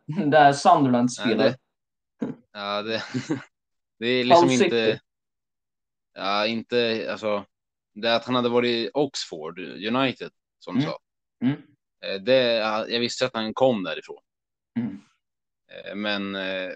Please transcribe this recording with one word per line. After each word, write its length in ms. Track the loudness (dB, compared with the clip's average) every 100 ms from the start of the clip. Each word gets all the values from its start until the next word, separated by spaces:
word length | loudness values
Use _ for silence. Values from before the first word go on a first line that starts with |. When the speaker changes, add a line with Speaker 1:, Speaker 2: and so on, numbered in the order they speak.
| -8
Speaker 1:
<laughs> 240 | -2 4
Där 220 | 8 8
Sunderland 560 | 6 6 6 6 4 2 0
Speaker 2:
Nej, 80 | 0
Speaker 1:
spelar. 200 | 2 2
Speaker 2:
det, 120 | 0 _ _ _ _ _ -10 -10 -10 _
ja, 300 | -10 -6 -4
det, 220 | -4 -6 -4
<laughs> 360 | -8 -6 -8 -8 _ _ _ _ -8
det 80 | -2
är 160 | 0
liksom 260 | 4 6 6
Speaker 1:
Hull 80 | 4
City. 60 | 2
Speaker 2:
inte... 340 | 2 0 -2 _ _ _ _ _ _ _ _ _ _ _
Ja, 340 | -8 -4 0 0
inte, 600 | -2 -2 0 0 -2 -4
alltså, 340 | -6 -4 -4 -6 _ _ _ _
det 220 | -6 0 0
att 100 | 0
han 100 | 0
hade 140 | 2
varit 200 | 2 2
i 200 | -2 -2
Oxford 680 | -2 -2 -4 -12 -10 -12 -12
United, 720 | -12 -8 -4 -2 -2 -4 -12 _ _ _
som 160 | -6 -2
du 60 |
Speaker 1:
Mm. 100 | -2
Speaker 2:
sa. 60 | -4 _ _ _ -4 -2
Speaker 1:
Mm. 160 | -2 -8 _ _ _ -8
Speaker 2:
Eh, 160 | -4
det, 320 | 2 4 4
ja, 340 | 0 0 -2 -4
jag 120 | -2
visste 260 | -2 -2 -4
att 80 |
han 200 | -4 -6
kom 300 | 2 2 2
därifrån. 380 | -4 -8 -10 -18 _ _ _ _ _ -6
Speaker 1:
Mm. 220 | -6 -8 _ _ _ _ _ _ _
Speaker 2:
Eh, 240 | -18 -12 -8
men, 400 | -4 -4 -4 -6
eh, 360 | -6 -6 -8